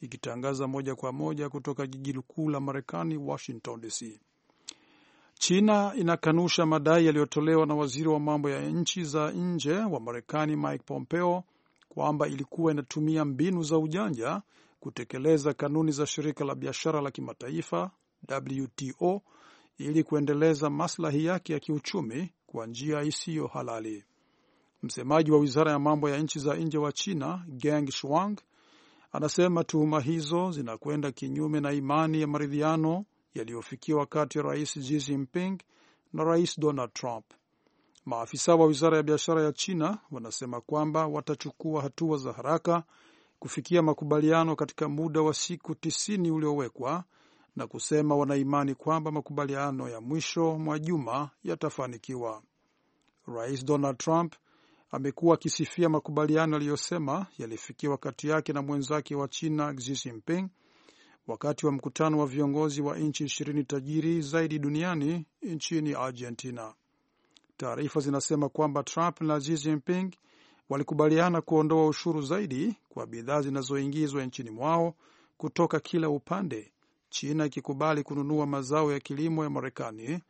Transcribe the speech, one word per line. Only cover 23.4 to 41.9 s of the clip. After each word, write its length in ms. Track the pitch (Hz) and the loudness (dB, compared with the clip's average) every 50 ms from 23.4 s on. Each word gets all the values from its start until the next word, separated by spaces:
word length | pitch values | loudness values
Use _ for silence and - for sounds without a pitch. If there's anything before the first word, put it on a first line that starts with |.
| 143 123 | -4 -4
halali. 560 | - 135 127 123 117 113 110 113 107 104 - _ _ _ _ _ _ _ _ _ _ _ _ _ _ _ - | -4 -6 -6 -6 -6 -6 -6 -8 -8 -10 -12 _ _ _ _ _ _ _ _ _ _ _ _ _ _ _ -10
Msemaji 480 | 120 - - 123 131 147 160 160 151 | -8 -8 -6 -2 2 4 4 6 6
wa 80 | 151 147 | 6 6
Wizara 320 | 147 143 120 147 160 156 | 6 6 4 4 4 4
ya 80 | 147 143 | 2 2
Mambo 300 | 143 151 151 147 143 147 | 2 2 2 2 2 0
ya 80 | 139 143 | 0 0
Nchi 220 | 156 143 - 156 | -2 -2 -4 -2
za 160 | 135 143 143 | -2 -2 -2
Nje 220 | 170 165 160 147 151 | 0 -2 -2 0 0
wa 140 | 147 147 | 0 -2
China, 540 | 139 - - 202 190 151 135 147 175 180 175 170 | -2 -4 -4 -4 -4 -2 -4 -4 -6 -6 -8 -12
Geng 420 | 139 127 117 147 151 151 147 135 | -8 -4 0 2 2 2 0 0
Shuang, 440 | - - - 135 143 165 190 208 208 - - _ _ _ _ _ _ _ - _ _ _ - _ | -2 -6 -4 0 0 0 0 0 -4 -6 -8 _ _ _ _ _ _ _ -20 _ _ _ -16 _
anasema 520 | - - 151 147 - - 175 180 175 170 160 | -4 -2 -2 0 4 4 4 6 6 4 2
tuhuma 380 | - - 156 151 151 156 156 | 2 2 2 4 4 4 2
hizo 500 | 123 139 165 165 151 143 170 170 180 185 | 2 0 0 0 0 0 0 0 0 0
zinakwenda 600 | 170 147 131 117 113 110 - 143 151 147 143 143 | -2 -4 -6 -6 -8 -6 -6 -4 -2 -2 -2 -2
kinyume 480 | 127 - 139 135 135 147 156 156 151 151 | -4 -4 -6 -4 -2 -2 0 0 0 0
na 120 | 143 143 143 | 0 0 0
imani 480 | 143 135 135 143 156 160 160 156 156 | 0 0 2 2 2 2 2 2 2
ya 60 | 156 147 | 2 0
maridhiano 800 | 147 147 151 139 143 147 151 156 160 160 156 160 165 185 202 - _ _ _ _ _ | 0 0 -2 -2 0 0 2 2 2 4 2 2 2 0 -2 -8 _ _ _ _ _
yaliyofikiwa 720 | - 113 113 120 117 110 - 131 113 - - 151 151 143 | -8 -8 -6 -8 -8 -10 -10 -12 -8 -2 0 2 2 2
kati 320 | - - 156 151 143 - 151 | 0 0 0 0 0 0 -2
ya 60 | 143 | -2
Rais 300 | 143 143 143 151 - - | 0 -2 -2 -2 -4 -6
Xi 240 | 151 135 127 151 151 | -6 -4 -2 -2 -2
Jinping 600 | 135 139 143 139 139 131 - 175 180 185 196 180 - _ _ _ _ _ _ _ _ _ - | 0 -2 -2 -4 -4 -4 -4 -4 -2 -2 -4 -6 -10 _ _ _ _ _ _ _ _ _ -4
na 100 | 156 156 | -2 2
Rais 360 | 165 165 170 175 160 - - | 4 4 4 4 2 0 0
Donald 340 | 147 151 143 135 123 110 - | 0 0 0 0 -2 -6 -6
Trump. 320 | - - 127 117 110 - _ - _ _ _ _ _ _ _ _ _ _ _ _ _ _ | -6 -6 -6 -6 -8 -10 _ -20 _ _ _ _ _ _ _ _ _ _ _ _ _ _
Maafisa 500 | - 120 117 117 117 - 139 - - 170 | -6 -4 -4 -4 -6 -6 0 4 6 8
wa 100 | 165 160 | 8 8
Wizara 320 | 156 151 131 156 165 160 156 | 8 6 6 4 4 4 4
ya 60 | 151 | 4
Biashara 400 | 147 151 143 - - 165 160 156 | 4 2 2 2 2 2 4 2
ya 80 | 151 | 2
China 460 | 143 - - - 190 165 151 170 208 208 - _ | 0 -2 -2 -2 0 0 0 0 -2 -4 -8 _
wanasema 500 | 151 127 113 113 107 - 135 123 120 120 | -12 -12 -10 -10 -10 -8 -8 -8 -8 -8
kwamba 460 | - - 151 156 151 151 151 160 160 151 | -6 -2 0 0 0 2 2 0 0 0
watachukua 720 | 147 151 143 - 151 - - 143 - - - 160 156 151 | -2 -4 -4 -4 -4 -4 -6 -8 -10 -6 -4 -2 -2 -2
hatua 360 | 135 139 | -2 -4